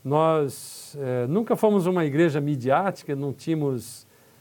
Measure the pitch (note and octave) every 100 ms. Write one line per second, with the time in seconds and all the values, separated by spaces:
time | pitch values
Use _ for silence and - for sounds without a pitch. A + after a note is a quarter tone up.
0 | C3+ D3 D#3+ D#3+ C#3+ - - - - C#3+
1 | C3+ B2+ B2 F3 A#3 A#3 A3 G#3 F3 F3+
2 | D#3+ C#3 E3+ D3 C#3+ D3 A#2+ C#3 G3 -
3 | - C#3 C#3+ - - D#3+ C#3+ B2+ A2 -
4 | - _ _ _